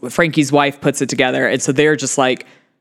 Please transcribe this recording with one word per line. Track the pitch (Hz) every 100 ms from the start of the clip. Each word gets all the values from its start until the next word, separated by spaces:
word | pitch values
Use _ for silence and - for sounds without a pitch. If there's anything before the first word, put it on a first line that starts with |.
| 123
Frankie's | - 170 151 139
wife | 143 143 139
puts | 147 131
it | 131
together, | 135 127 135 127
and | 127
so | -
they're | 139 151 156
just, | 135 -
like, | 131 127 - _ _ _